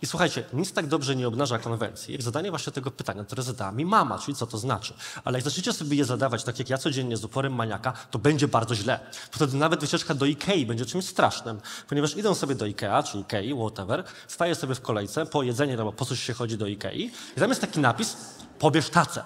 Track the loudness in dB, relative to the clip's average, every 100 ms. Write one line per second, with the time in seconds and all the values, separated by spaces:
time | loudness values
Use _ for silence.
0 | -4 2 2 2 -4 -2 0 0 2 2
1 | 2 2 2 2 2 2 0 -2 -2 -4
2 | -10 -4 -2 -2 -2 -4 -4 -4 -6 -6
3 | -6 -6 -6 -6 -4 -4 -4 -2 4 4
4 | 4 0 -4 -4 -4 -2 0 -2 -2 -10
5 | -12 -8 -2 0 0 -2 -2 -2 0 2
6 | 4 2 2 0 -2 -6 -2 0 0 -2
7 | -2 -2 -4 -2 -2 0 -2 -2 -4 -6
8 | -6 2 4 4 4 4 2 0 2 0
9 | -2 -14 -12 0 2 4 4 2 2 -2
10 | 0 2 2 2 2 2 2 -2 -2 -4
11 | -4 4 4 4 -8 -10 -10 -14 -4 0
12 | 2 2 2 2 2 0 0 -2 2 2
13 | 2 -4 -4 -2 -2 -2 -2 -4 -2 -2
14 | -4 -14 -14 0 0 2 -2 -4 0 0
15 | 0 -2 0 0 0 2 0 2 -2 -2
16 | -4 -4 -4 -4 -2 -2 -2 -4 -6 -4
17 | -6 -8 -10 0 2 2 0 4 4 4
18 | -2 -4 -12 -16 -18 2 6 6 6 4
19 | 4 0